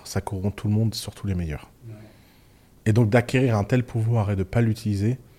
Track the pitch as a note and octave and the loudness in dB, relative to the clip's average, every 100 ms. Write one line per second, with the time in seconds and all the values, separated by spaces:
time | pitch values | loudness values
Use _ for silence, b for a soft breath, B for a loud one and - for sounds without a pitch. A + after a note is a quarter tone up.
0 | - G2+ - F#2+ G2 - G#2 G#2 A2 - | -8 -6 -4 -4 -4 -2 0 2 0 -2
1 | - - G2+ F2+ D#2+ D2 - - A#2 G#2+ | -10 -8 -4 -4 -4 -6 -12 -20 -18 -18
2 | G#2+ B B B B B B B - A2 | -20 B B B B B B B 2 4
3 | A2 A#2+ A2+ C3 C3 G#2+ G2+ B2+ A#2+ A2+ | 4 4 2 2 2 2 2 0 0 -2
4 | A2 A#2 G2+ G2 F#2 A#2+ A2+ G#2+ G#2+ G2+ | 0 0 0 -2 0 2 2 0 -2 0
5 | G#2+ C3 b | 0 -2 b